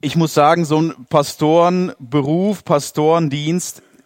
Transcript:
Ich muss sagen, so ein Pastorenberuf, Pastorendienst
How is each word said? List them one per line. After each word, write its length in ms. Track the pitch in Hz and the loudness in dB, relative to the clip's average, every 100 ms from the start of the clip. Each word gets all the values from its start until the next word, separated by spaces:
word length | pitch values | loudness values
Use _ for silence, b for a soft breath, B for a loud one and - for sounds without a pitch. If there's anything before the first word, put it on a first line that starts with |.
Ich 120 | 147 160 | -2 0
muss 180 | 156 | 0
sagen, 320 | - 147 170 165 | 4 4 2 0
so 160 | 156 | 0
ein 240 | 160 - 123 | -2 -6 -2
Pastorenberuf, 1600 | 156 147 - 151 160 175 180 180 - 127 147 139 165 196 196 - | 0 0 -2 2 4 2 0 -4 -8 -4 -2 0 0 -2 -4 -2
Pastorendienst 1160 | 151 - - 151 165 160 151 151 175 - - _ _ | -2 -2 -2 0 2 0 -4 -2 -4 -6 -14 _ _